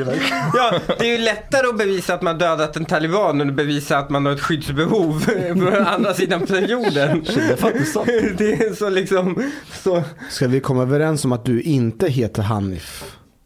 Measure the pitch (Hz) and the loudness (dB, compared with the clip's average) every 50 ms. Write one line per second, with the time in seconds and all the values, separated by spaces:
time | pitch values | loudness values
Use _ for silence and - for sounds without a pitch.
0 | 131 127 131 156 269 269 - - - 156 - 240 254 233 196 160 - - 180 - | 0 -2 -2 -2 -2 -2 -2 -2 -2 0 0 2 2 2 0 0 -2 -2 -2 0
1 | 220 233 233 226 226 226 208 214 - - - 269 269 247 233 208 220 196 196 185 | 0 0 0 0 0 0 -2 -2 -4 -2 0 2 2 2 0 0 0 0 0 -2
2 | 170 - 180 160 185 170 165 151 175 170 160 151 156 151 151 156 160 151 185 156 | 0 -2 -2 -2 0 -2 0 0 2 0 2 0 0 -2 -2 -4 -4 0 0 0
3 | 156 160 170 208 208 175 147 143 147 139 139 135 147 143 147 147 143 - 156 139 | 0 2 2 2 2 2 2 2 0 0 0 0 0 0 0 -2 0 0 0 0
4 | 139 139 147 143 139 143 143 143 - - 170 143 - - 143 139 156 170 196 220 | 0 0 0 0 2 0 0 0 0 -2 -2 -2 -2 -4 -2 0 0 2 2 2
5 | 180 160 151 156 - - 233 185 180 175 175 185 170 180 190 202 - 175 196 - | 2 2 0 0 0 0 0 0 0 0 0 2 2 2 2 2 2 2 2 2
6 | - 208 180 - 190 175 185 170 190 - 196 185 190 190 233 254 233 208 143 143 | 0 0 0 0 0 0 0 0 0 0 0 0 2 2 0 0 0 0 2 2
7 | 143 147 156 170 156 - 214 269 320 311 - - - 226 208 247 294 311 - 214 | 2 2 0 0 -2 0 0 0 2 2 2 2 2 0 0 0 -2 -2 -2 -2
8 | - 240 247 226 202 214 190 175 214 214 214 156 226 220 185 - 208 202 190 185 | 0 2 2 2 2 0 0 0 0 2 2 2 0 0 -2 -2 -2 0 0 0
9 | 190 - 190 185 185 185 175 - 247 277 285 - - - - - - 196 180 170 | 0 2 0 2 2 0 0 -2 -4 -6 -6 -10 -14 -16 -12 -4 -2 0 2 2
10 | 160 - - - - - - - 139 123 127 135 131 - 135 127 127 127 139 143 | 0 -2 -8 -14 -14 -10 -4 -2 0 2 2 2 2 0 0 0 2 2 2 2
11 | 156 160 160 147 - 131 123 117 113 131 120 117 - 170 147 135 120 113 110 - | 2 2 0 0 0 0 -2 0 0 0 0 0 0 2 2 2 2 0 0 0
12 | 190 175 127 123 117 101 - - 104 101 113 104 98 98 92 82 - - - - | 0 0 2 0 0 0 0 -2 -2 0 0 -2 -2 -4 -4 -6 -10 -12 -14 -14
13 | - - - - - _ _ _ _ | -16 -16 -18 -20 -20 _ _ _ _